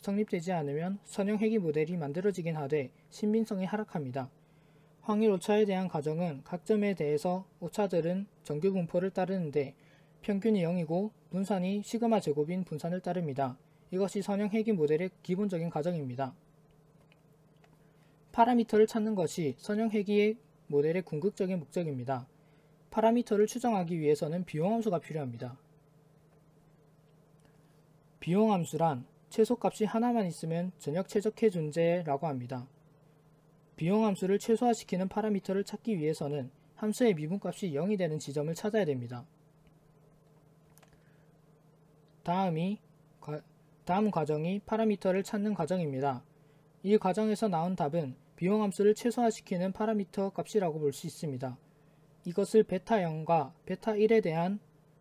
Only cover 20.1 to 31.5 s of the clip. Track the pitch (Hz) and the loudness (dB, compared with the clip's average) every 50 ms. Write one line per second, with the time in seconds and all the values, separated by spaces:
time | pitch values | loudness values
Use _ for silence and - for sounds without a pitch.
20.1 | 208 208 208 214 220 - - _ _ _ _ - 147 143 143 156 165 185 180 - | 4 4 4 4 2 -2 -10 _ _ _ _ -2 0 2 2 2 2 0 -2 -4
21.1 | 165 147 156 208 - - 196 180 190 180 139 - - - 170 156 139 127 120 127 | -4 -2 -2 -2 -2 0 -2 -2 -2 -4 -4 -4 -4 -4 -4 -2 -4 -6 -4 -4
22.1 | 135 127 131 - _ _ _ _ _ _ _ _ _ _ _ - - 226 220 226 | -4 -6 -6 -12 _ _ _ _ _ _ _ _ _ _ _ -6 0 4 4 4
23.1 | 233 240 233 - 214 202 214 214 - 247 254 240 220 190 175 165 175 165 151 147 | 4 4 2 2 2 2 2 2 0 -2 0 0 2 2 0 0 -2 0 4 4
24.1 | 151 - 170 151 160 180 180 - - 151 160 196 226 233 214 226 175 160 - - | 4 4 2 -2 -2 -4 -4 -4 -4 -2 0 0 0 0 0 0 -2 -2 -4 -4
25.1 | 156 160 143 127 117 117 127 123 127 - _ _ _ _ _ _ _ _ _ _ | -6 -6 -6 -6 -8 -8 -10 -12 -12 -14 _ _ _ _ _ _ _ _ _ _
26.1 | _ _ _ _ _ _ _ _ _ - _ _ _ _ _ _ _ _ _ _ | _ _ _ _ _ _ _ _ _ -20 _ _ _ _ _ _ _ _ _ _
27.1 | _ _ _ _ _ _ _ - _ - _ _ _ _ _ _ _ _ _ _ | _ _ _ _ _ _ _ -20 _ -20 _ _ _ _ _ _ _ _ _ _
28.1 | _ - - 156 170 202 220 220 208 180 165 - - 147 165 165 143 123 123 - | _ -8 -2 2 4 4 6 4 4 2 0 -2 0 0 2 2 2 0 -6 -12
29.1 | - - _ - - - 220 - 247 233 - 190 - - 214 - - 226 233 247 | -20 -20 _ -6 2 2 2 2 2 0 0 -2 0 0 -4 -2 0 0 0 2
30.1 | 240 226 196 175 160 - - 160 165 170 180 185 - - - - 151 175 - - | 0 0 0 -2 -4 -6 -6 -4 -2 -2 -2 -4 -6 -8 -6 -4 -4 -4 -4 -2
31.1 | - 214 190 214 - - 226 220 | -2 0 0 0 0 2 2 2